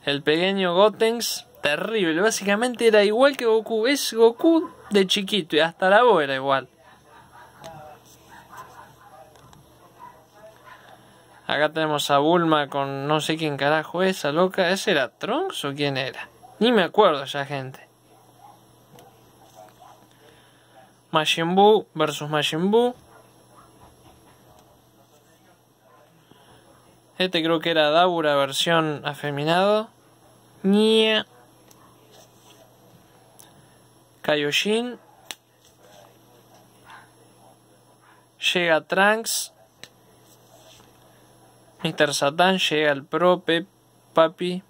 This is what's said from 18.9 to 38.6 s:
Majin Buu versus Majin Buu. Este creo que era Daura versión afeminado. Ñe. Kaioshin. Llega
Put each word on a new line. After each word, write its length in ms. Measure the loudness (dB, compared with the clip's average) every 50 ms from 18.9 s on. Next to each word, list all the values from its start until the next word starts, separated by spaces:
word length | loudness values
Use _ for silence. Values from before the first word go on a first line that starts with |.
| -20 -20 -20 -20 _ _ _ _ _ _ -20 _ _ -20 -20 -20 _ _ -20 -20 -20 _ _ _ _ _ _ -20 _ _ _ _ _ _ _ _ _ -20 -20 _ _ _ _ _
Majin 440 | -2 -2 0 0 -2 -2 -2 0 2
Buu 320 | 4 6 6 4 4 0 _ _
versus 360 | -4 -4 -4 -2 -8 -8 -4
Majin 400 | -4 -2 -2 -2 -4 -2 -2 2
Buu. 240 | 2 2 2 0 -4 -8 _ _ -20 -20 _ _ _ _ _ _ -20 -20 -20 _ _ _ -20 -20 _ _ _ -20 _ _ _ -20 _ _ _ _ -20 -20 _ _ _ _ _ _ _ _ _ _ _ _ _ _ _ _ _ _ _ _ _ _ _ _ _ _ _ -20 _ _ _ _ _ _ -20 _ _ _ -20 -20 _ _ _ _ _ _ _ _ _ _ _ -4
Este 240 | -4 0 0 0
creo 180 | 0 2 0 0
que 100 | 0 0
era 200 | 2 2 2 4
Daura 440 | 4 4 4 4 2 0 0 0 2
versión 680 | 2 0 -2 -2 -4 0 2 2 2 2 0 -4 -6 -8
afeminado. 840 | -10 -10 -6 -8 -6 -6 -4 -2 0 2 2 2 2 0 0 -2 -6 _ _ _ _ _ _ _ _ _ _ _ _ _ -4
Ñe. 640 | 0 2 2 4 4 4 4 2 2 2 0 -2 -4 _ -18 -20 -20 _ _ _ _ _ -20 _ -20 -20 _ _ _ _ -20 -20 -20 _ _ _ _ -20 -20 -20 -20 _ _ _ _ _ -20 -20 _ _ _ _ _ _ _ -20 -20 -20 _ -20 _ _ _ _ _ _ _ _ _ _ _ _
Kaioshin. 760 | -4 -2 -2 0 -2 -2 -2 -2 -2 0 -2 -2 -4 -6 -12 -16 _ _ _ _ _ -18 -18 _ _ _ _ _ _ _ _ _ _ -20 -20 -20 -20 -20 _ _ _ _ _ _ _ _ _ _ _ _ _ _ _ -20 -20 -20 -20 _ _ _ _ _ _ _ -20 -20 _ _ _ _ _ _ _ _ _ _ _ _ _ _ _ _ _ _ -4 -2 -2
Llega 260 | 0